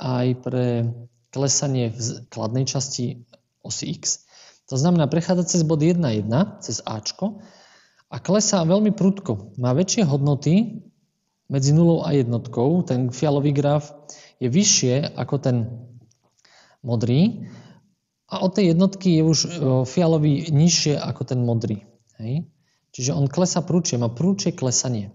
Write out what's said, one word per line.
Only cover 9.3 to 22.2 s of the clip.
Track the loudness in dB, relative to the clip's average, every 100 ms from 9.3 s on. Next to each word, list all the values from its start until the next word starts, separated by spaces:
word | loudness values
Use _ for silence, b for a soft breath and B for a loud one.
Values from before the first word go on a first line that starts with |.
| -6 -8 -4
Má | 0 2
väčšie | 0 0
hodnoty | 2 2 2 0 2 2 2 -4 -16 _ _ _ _ _ -6
medzi | 0 4
nulou | 6 6 4
a | 2 0
jednotkou. | 2 -2 -4 0 2 2
Ten | 0 0 -2
fialový | -2 0 2 2
graf | 2 2 0 -2 -12 B B B -4
je | 0
vyššie | 2 4 2 2 0 -2
ako | -6 -4 -2
ten | 0 0 -2 -8 -16 -20 -20 _ _ _ b b b b
modrý | -6 -2 0 2 2 0 B B B B _ _ _ _ _
a | -4
od | -2 2
tej | 2
jednotky | 4 2 0 2
je | 4
už, | 4 2 0
e, | -2 0 0 0
fialový | 0 2 4 2 2 2
nižšie | 4 4 4 0 -2
ako | -4 -6
ten | -4 -2 0
modrý. | -2 -2 -6 -10 _ _
Hej? | -14